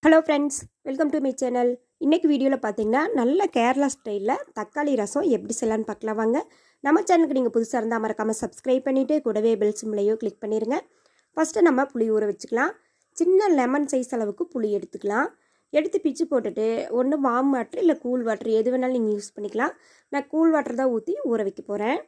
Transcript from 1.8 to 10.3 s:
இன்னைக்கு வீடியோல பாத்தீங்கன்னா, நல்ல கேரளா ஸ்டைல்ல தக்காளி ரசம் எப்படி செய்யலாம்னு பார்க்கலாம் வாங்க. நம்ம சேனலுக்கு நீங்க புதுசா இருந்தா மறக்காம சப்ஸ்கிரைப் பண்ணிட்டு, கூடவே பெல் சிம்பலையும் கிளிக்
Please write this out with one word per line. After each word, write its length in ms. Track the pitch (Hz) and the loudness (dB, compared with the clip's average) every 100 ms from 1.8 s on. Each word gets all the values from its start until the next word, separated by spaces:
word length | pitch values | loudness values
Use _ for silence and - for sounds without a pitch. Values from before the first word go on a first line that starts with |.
| _ _ | _ _
இன்னைக்கு 220 | 277 320 320 | 0 2 2
வீடியோல 260 | 285 269 269 | 2 2 0
பாத்தீங்கன்னா, 380 | 220 202 214 240 320 453 | -2 -4 0 0 0 0
நல்ல 260 | 233 330 403 277 | 2 2 0 2
கேரளா 320 | 233 254 277 | 2 2 0
ஸ்டைல்ல 380 | - - 208 202 285 571 - | -2 -8 -4 -2 -4 -6 -10
தக்காளி 360 | 208 - 294 262 | -8 -4 -2 0
ரசம் 260 | 202 277 349 | 0 -2 0
எப்படி 200 | 226 208 226 | 0 -2 -4
செய்யலாம்னு 280 | 226 220 220 | -2 -2 -4
பார்க்கலாம் 280 | 214 214 214 | -6 -6 -2
வாங்க. 180 | 220 254 453 _ _ _ 277 | 0 0 -4 _ _ _ 0
நம்ம 160 | 320 349 | 0 4
சேனலுக்கு 280 | 349 320 269 | 2 4 2
நீங்க 120 | 247 233 | 0 0
புதுசா 200 | 226 254 | -2 -2
இருந்தா 180 | 226 226 | -2 -2
மறக்காம 300 | 220 214 220 220 | -4 -2 -2 -2
சப்ஸ்கிரைப் 460 | 240 - - 262 262 | -6 -8 0 0 2
பண்ணிட்டு, 280 | 269 269 302 277 | 0 2 0 0
கூடவே 260 | 214 220 220 | 0 2 2
பெல் 160 | 208 208 | 0 -2
சிம்பலையும் 380 | 220 208 202 220 | -6 -2 0 0
கிளிக் 180 | 214 | -4